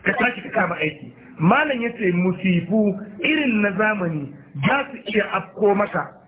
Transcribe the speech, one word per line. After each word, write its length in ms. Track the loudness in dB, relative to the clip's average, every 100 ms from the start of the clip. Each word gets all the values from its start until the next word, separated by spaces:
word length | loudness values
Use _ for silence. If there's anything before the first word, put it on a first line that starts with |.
ka 100 | -2
tashi 280 | 0 0 -2
ka 80 | -4
kama 260 | -2 -2 -2
aiki. 380 | -4 -4 -18 -18 -20 2
Malam 420 | 4 4 2 0
ya 80 | -4 -2
ce, 140 | 0
"Musifu 880 | 2 0 0 2 0 2 2 2 0 -8 -4
irin 420 | -2 0 2 2
na 100 | 0
zamani 640 | 2 0 0 -2 -4 -8 -12 -16 -2 0
za 180 | 0 -2
su 60 | -10 -2
iya 140 | -2 0
afko 420 | -4 -6 2 4 4
maka 380 | 0 -2 -6 -12